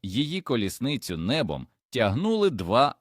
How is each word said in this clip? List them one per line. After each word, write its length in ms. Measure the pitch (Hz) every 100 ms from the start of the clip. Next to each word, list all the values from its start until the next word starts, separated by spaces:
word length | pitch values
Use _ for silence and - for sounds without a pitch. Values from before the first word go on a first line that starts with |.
її 380 | 98 104 147 180
колісницю 760 | - 120 98 - 131 143 - 82
небом 500 | 87 156 107 69 64 _ _
тягнули 600 | 123 104 110 208 220 202
два 440 | 110 87 113 143 -